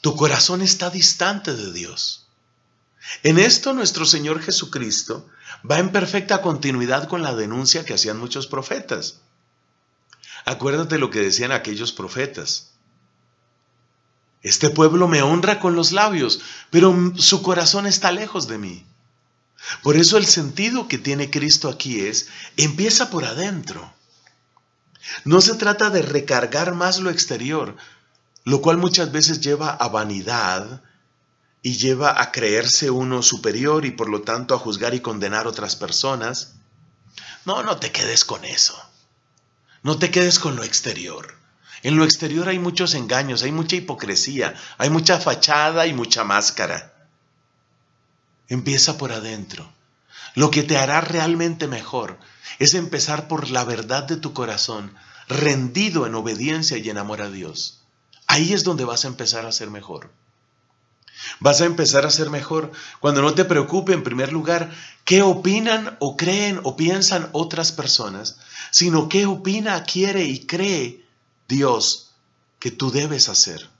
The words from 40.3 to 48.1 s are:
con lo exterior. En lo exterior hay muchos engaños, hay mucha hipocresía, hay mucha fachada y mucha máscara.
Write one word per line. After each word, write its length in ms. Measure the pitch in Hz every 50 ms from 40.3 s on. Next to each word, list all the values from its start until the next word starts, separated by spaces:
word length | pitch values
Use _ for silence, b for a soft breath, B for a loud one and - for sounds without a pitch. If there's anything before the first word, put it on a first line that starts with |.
| 170 -
con 160 | - 151 131
lo 80 | 120 110
exterior. 720 | 107 - - - 120 98 78 87 - - - - - - _ _ _ _ B B B B B B
En 120 | 131 151
lo 80 | 156 156
exterior 460 | 156 156 - 160 151 - 165 175 190
hay 100 | 185 180
muchos 340 | 175 175 175 - 185 - -
engaños, 480 | 139 117 107 123 131 139 139 123 113 120
hay 80 | 135
mucha 240 | 151 160 165 160 180
hipocresía, 800 | 180 - 180 131 - - 101 95 87 - 135 143 131 120 76 B B B B B
hay 120 | B 123 143
mucha 300 | 156 165 160 180 180 156
fachada 640 | - 151 120 - - 151 147 147 151 156 165 165 165
y 80 | 165 143
mucha 300 | 123 117 110 110 117 110
máscara. 840 | 98 98 104 104 - - - 101 87 87 80 - - _ _ _ _ _ _ _ _ _ _ _ _ _ _ _ _ _ _ _ _ _ _ _ _